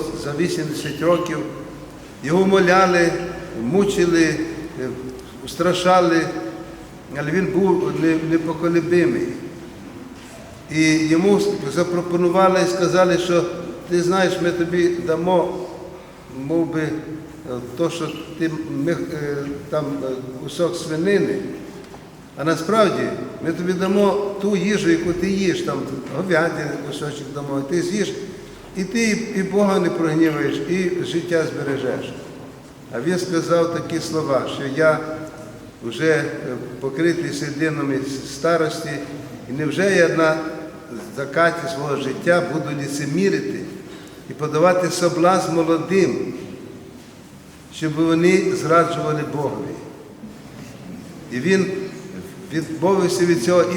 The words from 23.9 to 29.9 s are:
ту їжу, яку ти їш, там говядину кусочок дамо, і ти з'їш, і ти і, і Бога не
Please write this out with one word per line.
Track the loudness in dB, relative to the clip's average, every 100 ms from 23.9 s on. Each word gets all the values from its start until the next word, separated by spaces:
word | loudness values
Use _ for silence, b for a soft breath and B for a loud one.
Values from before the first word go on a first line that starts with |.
| 4 4 4 -2 -2
ту | 0 2
їжу, | 2 2 4
яку | 2 2
ти | 0 0
їш, | 2 2 0
там | -2 -4 -4 -6 -6 -6
говядину | 0 2 2 -2 -4 -6 -6
кусочок | -6 -6 -8 -10
дамо, | -8 -4 -4 -2
і |
ти | -2
з'їш, | 0 -2 -2 -4 -10 B B B B -6
і |
ти | -2 0 2
і, | 0 -2 -2
і |
Бога | 0 2 4 4
не | 2